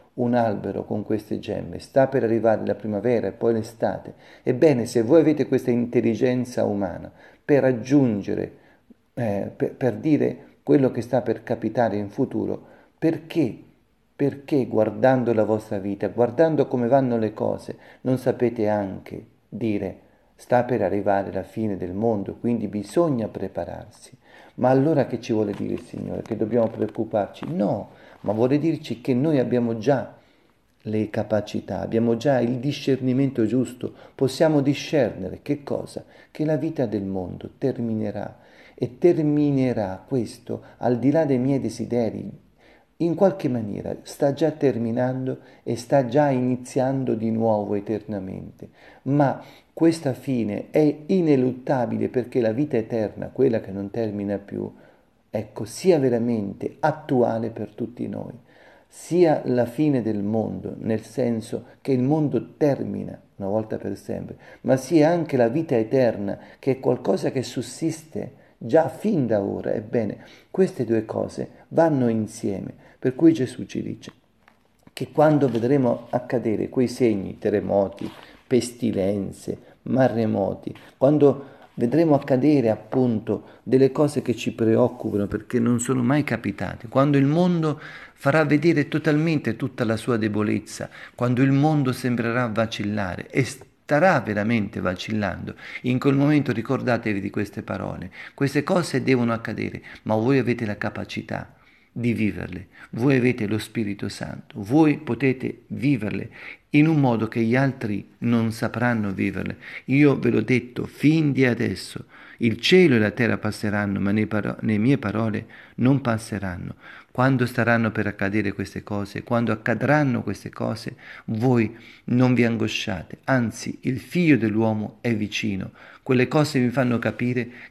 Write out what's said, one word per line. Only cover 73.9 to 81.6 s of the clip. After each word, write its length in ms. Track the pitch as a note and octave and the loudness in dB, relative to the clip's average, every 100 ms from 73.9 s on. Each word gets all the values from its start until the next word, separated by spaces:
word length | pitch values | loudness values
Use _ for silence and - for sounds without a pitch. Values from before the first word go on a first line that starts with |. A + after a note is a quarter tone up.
| A2 - - _ _ _ _ _ _ _ | -10 -14 -20 _ _ _ _ _ _ _
che 180 | - B2+ | -12 -4
quando 360 | - D#3 D3 C3+ | 4 4 6 2
vedremo 600 | A#2 A#2+ C#3+ B2 - - | 2 2 2 2 -2 -2
accadere 580 | B2+ - B2+ A2+ G2+ F#2+ | -6 -2 -2 0 -2 -2
quei 200 | - A#2+ | 0 -2
segni, 500 | B2 B2 G#2 F#2 - | 2 2 2 -4 -4
terremoti, 720 | G#2 G2+ F#2+ G2 F#2+ - F#2 - - - - | 0 0 2 2 0 -4 -12 -12 -20 -16 0
pestilenze, 1300 | B2 A#2+ - A2+ G2 F#2+ G2+ F#2 F#2 - - - _ | 0 0 -4 -2 0 0 -2 -4 -8 -10 -10 -12 _
marremoti, 880 | - B2 B2+ A2 A2 G#2 F#2+ - - - - - | -2 2 2 2 0 0 -2 -4 -10 -14 -18 0
quando 600 | C3 D3+ C#3+ - - - | 2 6 6 4 -4 -20